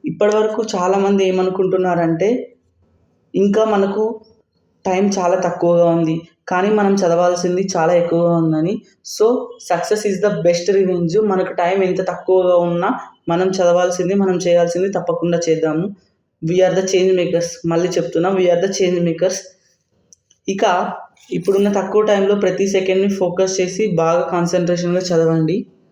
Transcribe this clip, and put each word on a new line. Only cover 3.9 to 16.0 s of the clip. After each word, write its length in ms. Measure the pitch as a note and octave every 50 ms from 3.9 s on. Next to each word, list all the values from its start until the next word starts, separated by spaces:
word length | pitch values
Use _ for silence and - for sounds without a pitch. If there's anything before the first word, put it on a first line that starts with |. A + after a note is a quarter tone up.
| G3 G#3+ G#3+ A3 A#3+ - - _ _ _ _ _ _ _ _ _ _ _ _
టైమ్ 200 | F#3+ F#3 F#3 G3+ G3+ G3+
చాలా 200 | G3 F3+ F3 F#3 F#3 F3
తక్కువగా 400 | F3 F3 - - E3+ F3 E3+ E3+ E3+ E3+
ఉంది, 200 | E3+ E3 D#3+ D#3+ D#3+ - - _ _ _ -
కానీ 180 | F#3 F3+ F#3 G#3 G#3+ G#3
మనం 140 | G3+ G3 G3 G3
చదవాల్సింది 600 | F#3+ E3+ E3+ E3+ F3+ F3+ F3+ F3 F3+ F3+ F3+ F3+ G3 F#3+ -
చాలా 200 | F3 D#3+ E3 F3 F3
ఎక్కువగా 340 | E3+ E3+ E3 E3+ F3 E3+ E3+ E3
ఉందని. 320 | D#3+ D#3+ D#3 D#3 D#3+ F3+ A3 B3 - - _ _ _ - -
So 140 | - G#3 A#3 B3 B3 - - - - -
success 340 | - F3+ E3+ E3+ - G#3 G#3 - G#3
is 80 | F#3+ F3+ G#3
the 80 | G#3 F3 E3 E3
best 220 | F3 E3+ E3+ - G#3 G3
revenge. 380 | G3 F#3+ F#3 F3+ F3 F3 E3 E3 G#3+ G#3+ G#3
మనకు 220 | F#3+ F#3 F3+ - - -
టైమ్ 200 | F3 F3 F#3 G3 F#3+
ఎంత 140 | F#3 F3 F3+ F#3 F3+
తక్కువగా 460 | F3 F3 - - F#3 F#3 F3+ F3+ F3+ F3 F3
ఉన్నా 220 | F3 E3+ E3+ F3+ G#3+ B3+ B3+ - - _ _ _ -
మనం 180 | E3+ F3 F#3 F#3+ F#3
చదవాల్సింది, 580 | F#3+ F3+ F3 F3 F3+ F3+ F3+ F3+ - F3 F3 G3 G3+ G3
మనం 140 | F#3+ F#3 F3 F3
చేయాల్సింది 440 | F3 E3+ F3 E3+ E3+ - F3 F#3+ G3+ F#3+
తప్పకుండా 420 | F3+ E3+ E3+ E3 E3 E3 F3 E3+ E3 E3
చేద్దాము. 380 | E3 D#3+ D#3 D#3 D#3 D3+ D#3+ F3+ G3+ G3+ _